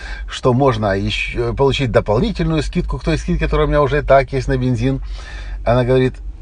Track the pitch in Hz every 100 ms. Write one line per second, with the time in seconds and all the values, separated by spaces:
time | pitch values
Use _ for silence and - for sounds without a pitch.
0 | - - - - 131 123 139 110 107 98
1 | 104 - - 117 117 107 139 123 127 113
2 | 104 107 220 180 160 156 - 175 - 143
3 | 170 151 - 160 156 151 147 151 139 147
4 | 131 135 123 135 123 131 127 120 131 135
5 | - - - - - - - 123 123 131
6 | 127 - - -